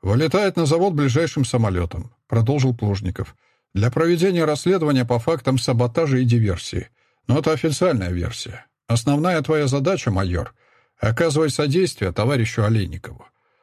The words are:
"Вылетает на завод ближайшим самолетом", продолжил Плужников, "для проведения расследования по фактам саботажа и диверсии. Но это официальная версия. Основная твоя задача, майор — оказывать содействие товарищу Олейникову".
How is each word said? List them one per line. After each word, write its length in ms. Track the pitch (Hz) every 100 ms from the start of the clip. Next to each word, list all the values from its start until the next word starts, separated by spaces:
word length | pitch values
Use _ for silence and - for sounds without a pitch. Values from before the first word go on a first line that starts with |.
"Вылетает 560 | 95 113 156 180 202 180
на 80 | 160
завод 280 | 165 196
ближайшим 500 | 156 143 123 165 -
самолетом", 680 | 131 123 113 90 87 82 - _ _
продолжил 460 | 113 113 147 131
Плужников, 640 | 120 104 98 98 85 - - _ _ _
"для 180 | 98 113
проведения 540 | 139 165 175 185 180 156
расследования 600 | 147 - 190 156 135 120
по 140 | 120
фактам 380 | 117 165 - 131
саботажа 600 | - 120 123 120 165 131
и 80 | 127
диверсии. 640 | 120 107 90 - - - _ _ _ -
Но 120 | 131
это 120 | 160
официальная 600 | 156 165 143 180 135 92
версия. 540 | 90 87 - - - - _ _
Основная 540 | 117 - 143 170 170
твоя 260 | 143 156 143
задача, 440 | 139 139 190 -
майор — 420 | 95 95 90 - _ _ _ _ _
оказывать 540 | 110 117 165 147 156
содействие 580 | - 147 151 185 - 95
товарищу 520 | 85 110 139 113 -
Олейникову". 600 | 107 110 92 85 - - - _ _ _